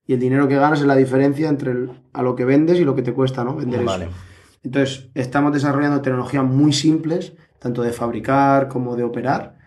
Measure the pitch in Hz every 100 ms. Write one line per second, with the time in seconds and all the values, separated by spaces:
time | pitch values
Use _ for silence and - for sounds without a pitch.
0 | - 123 127 135 135 139 147 156 143 135
1 | 131 131 139 139 156 135 131 123 131 -
2 | _ 135 123 123 127 143 160 175 143 127
3 | 123 135 131 - 123 151 123 120 120 92
4 | 85 - - - _ _ 120 135 131 -
5 | - 135 - 143 147 147 143 139 147 139
6 | 135 127 120 139 131 135 151 131 160 160
7 | 151 180 185 - _ _ 123 123 120 117
8 | 117 113 135 135 139 139 135 135 123 120
9 | 120 120 123 165 - -